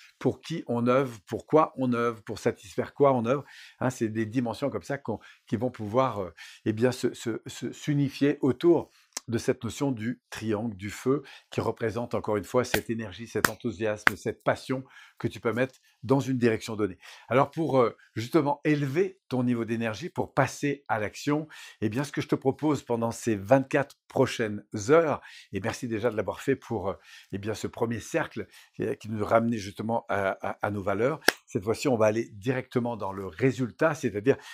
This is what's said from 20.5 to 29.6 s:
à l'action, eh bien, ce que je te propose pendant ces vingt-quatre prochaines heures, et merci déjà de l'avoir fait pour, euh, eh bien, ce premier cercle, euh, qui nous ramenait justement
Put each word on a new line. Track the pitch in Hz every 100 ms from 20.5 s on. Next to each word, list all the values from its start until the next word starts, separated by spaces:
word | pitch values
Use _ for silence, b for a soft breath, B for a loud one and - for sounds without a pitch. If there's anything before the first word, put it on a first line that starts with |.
| - 143 143 -
à | 113
l'action, | 104 - - 147 156 B B B
eh | 117
bien, | 110
ce | 143
que | -
je | -
te |
propose | - 135 127 151 139
pendant | - 117 117
ces | 113 - 104
vingt-quatre | 98 135 131 151 135 - _
prochaines | - 127 - 110 104 - 110 101
heures, | 160 160 113 - B B
et | 98
merci | 110 - 123
déjà | 113 117
de | 107
l'avoir | 98 98
fait | - 131
pour, | - 113 92
euh, | 90 B B B
eh | 98
bien, | 104
ce | 104 101
premier | - 117 117
cercle, | - 160 147 - 95 B B -
euh, | 107
qui | 113 107
nous | 110
ramenait | 104 113 117
justement | 117